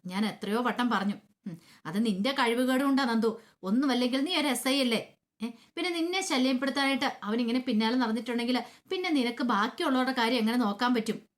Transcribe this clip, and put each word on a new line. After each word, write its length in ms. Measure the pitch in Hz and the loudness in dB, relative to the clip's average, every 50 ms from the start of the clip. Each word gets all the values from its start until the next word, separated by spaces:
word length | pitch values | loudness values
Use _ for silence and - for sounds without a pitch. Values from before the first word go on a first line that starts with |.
| _ | _
ഞാൻ 160 | 180 180 196 214 | -8 -4 -2 -2
എത്രയോ 340 | 208 - - - 196 208 233 247 | -2 -4 -6 -6 -2 0 0 0
വട്ടം 240 | 247 202 - 247 240 | 0 0 0 0 0
പറഞ്ഞു. 260 | 226 196 190 202 202 - _ _ _ _ _ | 0 0 0 0 -2 -4 _ _ _ _ _
ഉം, 120 | 196 165 165 _ - - - _ | -12 -12 -12 _ -20 -20 -16 _
അത് 120 | 160 165 202 233 | -4 -2 0 0
നിന്റെ 260 | 226 202 180 202 262 277 | 0 0 0 0 -2 2
കഴിവുകേട് 520 | 262 240 233 233 240 254 254 262 262 277 | 2 2 2 2 2 2 2 2 2 2
കൊണ്ടാ 200 | 277 269 262 277 | 2 2 2 2
നന്ദു. 260 | 240 226 226 220 226 226 - - - _ _ - | 2 2 2 2 2 0 -2 -12 -20 _ _ -4
ഒന്നുമല്ലെങ്കിൽ 580 | 185 202 247 294 277 247 240 254 254 247 269 | 0 0 2 2 2 2 2 0 0 0 0
നീ 120 | 269 339 370 | 0 0 0
ഒരു 120 | 320 277 294 | 0 0 0
എസ് 200 | 247 240 - 262 | -2 -2 0 0
ഐ 80 | 262 285 | 2 2
അല്ലേ? 200 | 262 247 226 202 - - - _ _ _ _ _ | 2 2 0 -2 -4 -6 -18 _ _ _ _ _
ഏ, 80 | 214 240 247 - - _ | -10 -10 -10 -12 -20 _
പിന്നെ 200 | _ 330 339 359 | _ -6 -4 -4
നിന്നെ 300 | 339 339 320 349 359 381 381 | -2 -2 -2 -2 -2 -4 -2
ശല്യപ്പെടുത്താനായിട്ട് 880 | 381 311 262 254 262 269 254 277 269 262 285 277 269 277 269 285 262 - - - | 0 0 2 2 2 2 0 0 -2 0 0 0 0 0 0 -2 -4 -4 -6 -6
അവൻ 160 | 202 214 233 | -4 -2 -2
ഇങ്ങനെ 200 | 247 226 233 254 | 0 0 0 -2
പിന്നാലെ 360 | 247 269 226 208 220 220 247 | 0 0 0 2 2 2 2
നടന്നിട്ടുണ്ടെങ്കിൽ 600 | 254 254 220 220 240 226 240 240 240 233 233 254 240 - - - - _ | 2 0 0 0 -2 -2 -4 -4 -2 0 0 0 -2 -2 -6 -14 -20 _
പിന്നെ 240 | _ 381 370 359 370 | _ -6 -4 -2 0
നിനക്ക് 320 | 320 277 247 240 240 - 294 | 0 2 2 0 0 -2 0
ബാക്കിയുള്ളവരുടെ 680 | 240 233 196 208 247 - - 359 302 262 254 254 247 262 | 0 2 2 2 0 -2 -2 0 2 2 2 2 0 0
കാര്യം 280 | 254 233 226 254 247 | 0 0 2 2 2
എങ്ങനെ 180 | 220 220 233 247 | 2 2 2 2
നോക്കാൻ 340 | 247 202 202 202 247 247 254 | 2 0 0 0 0 2 2
പറ്റും? 240 | 247 214 - 202 - - _ _ | 2 0 -2 -4 -6 -6 _ _